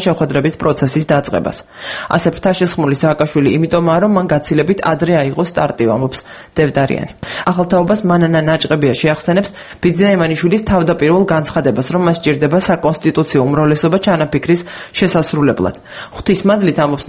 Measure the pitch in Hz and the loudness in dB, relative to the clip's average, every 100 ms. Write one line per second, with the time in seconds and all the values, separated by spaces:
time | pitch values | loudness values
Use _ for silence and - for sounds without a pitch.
0 | 185 160 151 143 147 - 170 - 139 156 | 2 0 0 0 -2 0 -2 0 0 0
1 | 156 143 - 85 - - - - - - | 0 0 0 -2 -4 -8 -14 -18 -14 -12
2 | - 170 170 - 190 185 175 - 143 139 | -4 -2 0 0 -2 0 0 0 0 0
3 | 160 - 151 151 139 139 165 170 170 165 | 0 0 0 2 2 2 0 2 2 2
4 | 208 196 180 147 - 151 147 196 - 156 | 2 0 0 -2 0 0 0 0 0 0
5 | 170 165 135 135 170 - 147 - 113 113 | 2 2 0 -2 -4 -2 -2 0 0 0
6 | 131 - - - - - 147 139 135 - | -2 -6 -14 -20 -8 -2 0 0 0 -2
7 | - - - - - 180 175 185 175 214 | -6 -12 -12 -6 -4 -2 0 2 2 0
8 | 185 175 165 165 156 160 147 156 139 123 | 2 2 2 2 0 0 0 0 0 2
9 | 156 151 - 175 202 - - - 180 170 | 0 0 0 0 -2 -8 -20 -4 -2 2
10 | 202 190 160 156 175 214 214 190 165 170 | 2 2 0 0 0 0 2 2 2 2
11 | 151 180 196 160 151 165 139 113 131 175 | 2 4 2 0 0 -2 0 0 -2 0
12 | 175 170 151 143 147 175 185 170 151 160 | 0 0 0 0 2 2 0 0 0 0
13 | 160 160 156 143 127 147 151 151 165 190 | 0 0 0 0 2 2 2 2 2 0
14 | 202 170 151 147 - 175 175 - - - | 0 0 0 -2 0 -2 -2 -14 -14 -2
15 | 185 175 151 151 143 104 90 - - - | 0 0 0 0 0 0 -2 -4 -14 -18
16 | - - - 196 202 208 190 147 147 143 | -16 -6 -2 0 2 2 2 0 0 -2